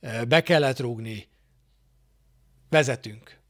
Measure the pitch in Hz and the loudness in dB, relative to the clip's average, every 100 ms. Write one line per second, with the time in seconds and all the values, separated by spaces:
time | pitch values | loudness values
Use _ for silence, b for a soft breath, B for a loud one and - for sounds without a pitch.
0 | 131 113 117 156 160 170 143 127 127 113 | -8 -8 2 2 4 2 2 -2 -6 -8
1 | 113 110 - _ _ _ _ _ _ _ | -10 -12 -14 _ _ _ _ _ _ _
2 | _ _ _ _ _ _ _ 156 139 120 | _ _ _ _ _ _ _ 2 2 -2
3 | - 107 - - _ | -8 -16 -20 -20 _